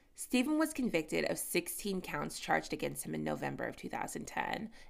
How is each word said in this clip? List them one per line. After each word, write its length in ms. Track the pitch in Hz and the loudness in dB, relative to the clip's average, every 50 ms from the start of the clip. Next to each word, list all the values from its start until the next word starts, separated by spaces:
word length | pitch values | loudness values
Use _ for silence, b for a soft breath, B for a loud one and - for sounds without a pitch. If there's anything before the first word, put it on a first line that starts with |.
| _ _ - | _ _ -14
Stephen 440 | - - - - 247 247 285 - 302 | -12 -2 2 4 4 6 6 6 4
was 140 | 320 - - | 4 4 2
convicted 560 | - 247 208 - 165 156 - 170 165 151 - | 2 2 4 4 2 2 2 2 2 4 2
of 100 | - - | 2 0
sixteen 640 | - - - 175 175 - - - - 202 190 185 | -2 0 0 0 0 0 -2 -4 -2 -2 -2 -2
counts 380 | - - 165 147 151 160 - - | -2 -2 -2 -2 -2 -2 -4 -4
charged 340 | - - 160 160 160 - 156 | 0 2 2 2 2 0 -2
against 320 | 151 147 143 143 - - | -2 -2 -2 -4 -4 -6
him 120 | 156 156 | -4 -4
in 80 | 156 151 | -2 0
November 400 | 151 151 147 147 143 139 131 120 | 0 0 0 -2 -2 -2 -2 -4
of 120 | 113 - | -4 -4
two 120 | - - - | -6 -8 -6
thousand 380 | - - - - - - - | -4 -4 -4 -4 -6 -6 -8
ten 440 | - - - - - - - 226 220 B B B | -4 -4 -2 -2 -2 -2 -4 -4 -8 B B B